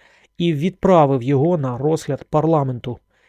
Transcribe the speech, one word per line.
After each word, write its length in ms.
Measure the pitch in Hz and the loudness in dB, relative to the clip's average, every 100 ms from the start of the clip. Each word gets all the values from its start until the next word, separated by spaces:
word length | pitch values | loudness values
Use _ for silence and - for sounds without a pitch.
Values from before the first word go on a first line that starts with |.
| _ _ _ - | _ _ _ -4
і 140 | 170 | -2
відправив 680 | 143 185 - 185 175 143 135 | -2 -4 -2 2 4 4 2
його 360 | 120 139 160 175 | 0 0 2 0
на 200 | 131 120 | -4 -4
розгляд 480 | 147 160 - 135 - | -2 -2 -4 -8 -2
парламенту. 680 | 156 156 156 135 120 123 117 _ _ | 0 2 2 0 -6 -10 -12 _ _